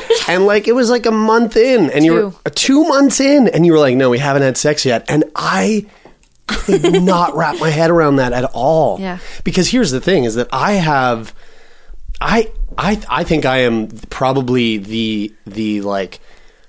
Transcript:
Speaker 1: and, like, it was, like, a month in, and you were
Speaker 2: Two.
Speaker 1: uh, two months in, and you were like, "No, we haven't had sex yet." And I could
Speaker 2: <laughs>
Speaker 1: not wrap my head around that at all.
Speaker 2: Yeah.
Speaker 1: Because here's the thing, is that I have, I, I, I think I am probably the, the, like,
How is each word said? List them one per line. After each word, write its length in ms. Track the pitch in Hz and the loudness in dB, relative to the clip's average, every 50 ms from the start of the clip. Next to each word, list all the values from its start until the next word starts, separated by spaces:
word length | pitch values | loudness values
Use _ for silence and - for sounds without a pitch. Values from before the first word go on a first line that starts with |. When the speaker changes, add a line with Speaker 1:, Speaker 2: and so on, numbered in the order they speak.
| - - 453 453 - - | 0 0 -2 -2 0 -2
Speaker 1:
and, 180 | 170 185 196 | 0 2 2
like, 220 | 208 208 214 208 220 | 2 2 2 2 2
it 60 | 233 | 2
was, 160 | 262 247 220 | 2 2 2
like, 160 | 247 247 233 | 2 0 0
a 60 | 233 | 0
month 440 | 220 214 220 220 220 233 240 226 - | 0 0 2 2 2 2 2 2 2
in, 340 | 220 226 269 262 233 175 127 | 2 4 4 4 2 2 2
and 140 | 120 147 151 | 2 2 4
you 100 | 160 165 | 4 4
were 80 | - 208 196 | 2 0 -2
Speaker 2:
Two. 60 | 175 - - | -6 -8 -8
Speaker 1:
uh, 40 | 156 - | -8 -4
two 300 | - - - 269 285 320 | -4 0 2 2 2 4
months 340 | 330 277 277 277 269 - - | 4 2 4 2 2 2 2
in, 260 | 269 269 285 294 247 185 | 2 4 4 4 4 4
and 180 | - 156 170 | 2 2 4
you 60 | 170 | 4
were 80 | 160 156 | 6 6
like, 160 | 147 131 123 | 4 4 2
"No, 140 | 131 135 127 | 2 2 2
we 80 | 120 120 | 2 0
haven't 220 | 139 143 135 139 | 0 0 0 2
had 160 | 139 131 123 - | 2 2 0 0
sex 280 | - 151 147 147 - | 0 0 0 0 0
yet." 200 | 135 120 110 - - | 0 -2 -2 -2 -2
And 160 | 147 151 156 - - - | 0 0 0 -2 -4 -6
I 480 | 135 - 185 190 190 202 220 208 208 - _ - _ - - _ _ _ _ _ _ - | -4 -2 -2 0 0 0 0 -2 -4 -8 _ -20 _ -20 -20 _ _ _ _ _ _ -10
could 540 | - - - - 196 170 151 170 170 185 180 | -8 -6 -2 0 0 0 2 2 2 2 2
Speaker 2:
<laughs> 0 | |
Speaker 1:
not 320 | 190 185 170 175 165 - | 2 2 2 0 0 -2
wrap 220 | 156 165 151 147 - | -2 -2 -2 -2 -2
my 100 | 151 160 | -2 -2
head 200 | 151 151 165 165 | 0 2 2 2
around 280 | 175 170 160 147 139 135 | 4 4 4 4 4 2
that 160 | 127 123 120 | 2 0 0
at 100 | 123 127 | -2 -4
all. 540 | - - 117 120 143 160 160 147 120 95 87 | -4 -4 -2 0 2 2 2 2 0 0 -2
Speaker 2:
Yeah. 200 | 190 185 180 180 - - - - - | -6 -8 -10 -10 -12 -14 -12 -8 -6
Speaker 1:
Because 240 | - 165 185 175 - | -2 0 0 0 0
here's 220 | - 262 233 151 | 0 0 0 0
the 100 | 127 127 | -2 -2
thing, 240 | - - - 156 123 | -2 0 0 2 0
is 100 | 117 104 | 0 -2
that 140 | 117 120 - | -4 -4 -4
I 220 | - 131 139 185 208 | -4 -2 -2 0 0
have, 600 | 196 165 156 147 135 131 127 120 113 110 - - - - - - - - - - - - - - - - - - - | 0 0 0 0 2 0 0 -2 -4 -6 -12 -14 -18 -20 -20 -20 -20 -20 -20 -20 -20 -20 -18 -16 -14 -10 -10 -8 -6
I, 300 | - 143 190 233 220 - - - - - - - | -2 0 0 0 0 -2 -4 -6 -6 -6 -6 -6
I, 240 | - 185 214 214 - - | -2 -2 -2 -4 -4 -6
I 140 | 120 143 175 | -4 -4 -2
think 220 | - 165 151 143 | 0 -2 0 0
I 140 | 135 131 131 | 0 0 2
am 280 | 127 120 113 113 107 107 - 107 - - | 0 0 0 -2 -4 -6 -10 -14 -14 -12
probably 680 | - - 135 127 131 139 131 123 127 127 120 113 110 107 | -6 -4 -2 0 0 0 -2 -2 0 0 0 0 -2 -4
the, 560 | 95 101 110 113 113 110 110 104 104 107 - - - | -6 -6 -6 -4 -4 -2 -4 -4 -6 -8 -10 -14 -20
the, 340 | 110 98 110 110 107 107 104 | -14 -8 -6 -4 -4 -4 -4
like, 380 | 98 101 101 98 95 90 - - - - - - - - _ _ _ | -4 -4 -4 -4 -6 -8 -10 -18 -20 -20 -20 -20 -20 -20 _ _ _